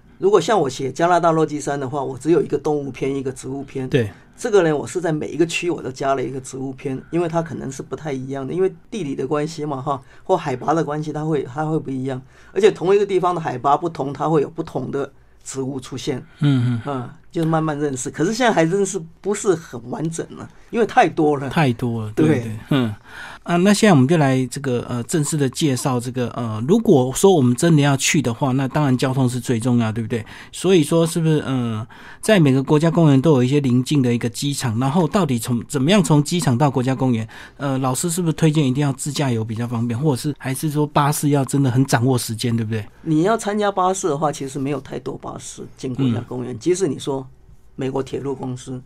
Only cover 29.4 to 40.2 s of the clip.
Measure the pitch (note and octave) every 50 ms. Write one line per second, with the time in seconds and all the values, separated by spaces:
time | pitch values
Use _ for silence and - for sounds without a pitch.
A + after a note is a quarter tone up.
29.4 | A2+ - B2+ A2+ G#2+ B2+ A#2+ A#2+ A#2 A2 G#2+ A#2 A#2 G#2+ A#2+ A2+ A2 - - -
30.4 | - - - - - F3 G3 F3 D3 - E3+ E3 E3+ E3 E3 F3 D#3+ D#3+ D#3 D3
31.4 | - A#2 C3+ B2+ A#2+ A#2 A2 G#2+ A#2 - - - - - - - - - A3 G3
32.4 | D#3+ C#3 B2+ C3+ C3 - D#3 D3+ D#3 E3 D#3+ E3+ E3+ D3+ C#3 C3+ C3 E3 D3+ B2+
33.4 | B2 B2+ C#3+ D3 C3+ C3 A#2+ B2+ B2+ - D#3 D3 B2+ B2 A#2+ A#2+ A#2 A#2+ A2 -
34.4 | - C#3+ C#3+ - - B2+ G#2+ A2+ C3 C3+ C#3 F#3 F#3 F#3+ - A3 F3+ C#3+ B2+ A#2
35.4 | A#2 - A#2+ A#2 F#2+ - - C#3+ B2+ D3+ G3 G#3+ F3 - D#3+ D3 D3 - E3+ F3
36.4 | D#3+ C#3 B2 A#2 D3+ C#3+ A#2 C3+ A#2+ C3 C3 B2 C3 C3 A#2+ A2+ A2+ A2 - -
37.4 | - - - - - C#3+ C3+ C3 C3+ C3 C3 - - F3 E3 F#3 F3+ E3 D3+ -
38.4 | E3 D#3+ D3+ D#3+ D3+ C3 B2+ C#3 D3 C#3+ C3+ - - D3+ C3+ - D3+ B2+ A#2+ A2+
39.4 | A2 A2 A2+ G#2+ A#2+ A#2+ A#2+ A#2 A#2 A#2+ A#2 A#2 D3 D#3+ C3+ A#2